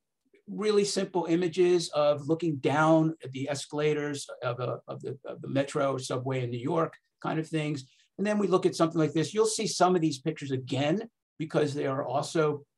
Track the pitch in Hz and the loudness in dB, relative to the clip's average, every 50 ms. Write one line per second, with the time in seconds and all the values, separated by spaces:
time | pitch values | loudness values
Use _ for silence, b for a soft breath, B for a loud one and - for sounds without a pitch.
0 | _ _ _ _ _ _ _ _ _ - 196 185 208 214 208 202 202 202 - 202 | _ _ _ _ _ _ _ _ _ -12 -8 -4 0 2 4 4 4 4 2 -2
1 | 196 190 - 180 165 165 165 170 180 170 160 185 180 175 180 175 165 - - 147 | -2 -2 0 -2 0 2 2 2 2 2 2 4 4 4 4 4 2 0 0 2
2 | 147 147 147 143 143 135 160 160 175 165 147 131 127 151 135 151 156 160 160 160 | 4 4 2 2 0 -2 -2 0 0 -2 -2 0 0 2 2 4 6 6 6 6
3 | 160 160 160 - - 147 131 127 135 139 143 139 - - - 147 151 151 151 147 | 6 4 0 -4 -8 -10 -8 -6 -4 -4 -4 -6 -6 -6 -4 -2 0 0 0 0
4 | 147 147 143 135 - - - - - 127 120 123 123 131 127 127 - - - 135 | -2 -4 -6 -6 -8 -12 -12 -8 -6 -6 -4 -4 -4 -6 -6 -6 -8 -12 -12 -10
5 | - - 127 - - 120 123 120 - - 135 135 139 139 - 156 139 139 131 131 | -10 -10 -10 -10 -12 -14 -14 -12 -8 -4 -2 -2 -2 -2 -2 -2 0 0 -2 -2
6 | 131 - 135 127 123 131 131 131 123 120 123 120 117 143 151 165 165 151 - - | -4 -6 -6 -6 -4 -4 -4 -4 -4 -4 -6 -6 -4 -2 0 0 0 -2 -4 -10
7 | _ _ _ _ - 147 147 156 156 - - 160 151 147 147 139 127 b b b | _ _ _ _ -6 -4 -4 -4 -4 -4 -4 -4 -2 -2 -4 -6 -8 b b b
8 | b b b - 190 208 214 208 202 180 175 185 180 180 - - 170 160 160 170 | b b b -4 -2 0 0 0 2 2 2 4 2 2 2 2 0 0 2 2
9 | 156 147 135 160 156 151 - 214 220 220 - - 220 175 - - 175 180 185 180 | 0 2 2 0 -2 0 2 2 2 2 0 -2 -4 -2 0 4 4 4 4 4
10 | 160 156 139 - - 160 156 - 147 135 135 131 131 - 139 135 143 147 165 208 | 2 0 -2 -2 -4 -6 -6 -6 -6 -6 -6 -6 -4 -4 -2 -2 0 0 0 -2
11 | 226 - _ _ _ _ _ - 156 156 - 156 151 147 131 147 143 139 135 139 | -4 -8 _ _ _ _ _ -10 -8 -2 0 0 0 0 0 -2 -4 -2 -2 -2
12 | 131 - 127 143 147 - - 170 156 151 147 - - _ _ | -4 -2 -2 -4 -4 -2 0 0 2 0 0 -4 -8 _ _